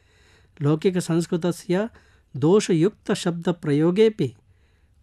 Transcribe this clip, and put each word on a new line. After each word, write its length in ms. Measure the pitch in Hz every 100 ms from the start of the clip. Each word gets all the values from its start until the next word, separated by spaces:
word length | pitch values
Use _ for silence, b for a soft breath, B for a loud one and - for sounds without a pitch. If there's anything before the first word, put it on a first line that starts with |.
| b b b b b b
लौकिकसंस्कृतस्य 1300 | 143 156 196 180 165 165 170 175 175 160 - 180 226 - b b b 131
दोषयुक्तशब्दप्रयोगेऽपि 2000 | 151 208 - 165 185 - - 202 180 170 185 175 151 143 165 185 220 214 127 - _ _ _ _ _ _